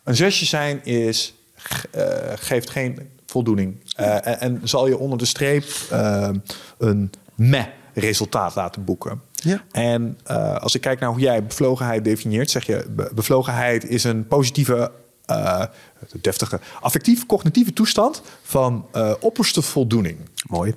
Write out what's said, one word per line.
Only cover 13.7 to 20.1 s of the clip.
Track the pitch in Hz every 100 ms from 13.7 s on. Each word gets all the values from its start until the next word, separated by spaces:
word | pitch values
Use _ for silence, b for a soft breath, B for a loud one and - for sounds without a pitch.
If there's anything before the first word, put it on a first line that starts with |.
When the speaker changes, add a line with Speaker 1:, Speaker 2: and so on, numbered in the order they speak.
| 117 -
Speaker 1:
is | 120
een | 120 113 107
positieve, | 139 127 147 131 120 120 - - _ -
eh, | 110 - 90 92 B B B - -
deftige, | 95 - - 87 B B
affectief-cognitieve | - - - 240 - - 160 226 233
toestand | - 220 - 233 311 B B
van, | - 139 127 117 -
eh, | 120 107 104
opperste | 226 226 110 -
voldoening." | - 147 123 113 87